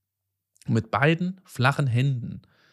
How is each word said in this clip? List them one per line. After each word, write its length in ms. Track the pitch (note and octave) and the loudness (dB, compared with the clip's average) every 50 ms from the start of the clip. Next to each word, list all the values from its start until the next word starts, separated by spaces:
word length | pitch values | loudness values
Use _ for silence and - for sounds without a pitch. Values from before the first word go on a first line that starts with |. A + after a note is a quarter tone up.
| _ _ _ _ _ _ _ _ _ _ _ _ - - | _ _ _ _ _ _ _ _ _ _ _ _ -4 -2
Mit 240 | A#2 A2 G#2+ - | 0 0 0 0
beiden 500 | - G#2+ C#3 D#3 E3 E3 F3+ F3+ F#3+ - _ | 0 2 4 2 2 2 0 -4 -6 -8 _
flachen 440 | - - - B2 B2+ C#3 - D3 B2+ | -12 -4 0 0 0 2 0 0 0
Händen 560 | A2+ A#2+ C3+ C#3+ C3+ A#2+ A#2 - - - - _ _ _ _ _ | 0 2 2 0 0 -2 -6 -8 -10 -12 -16 _ _ _ _ _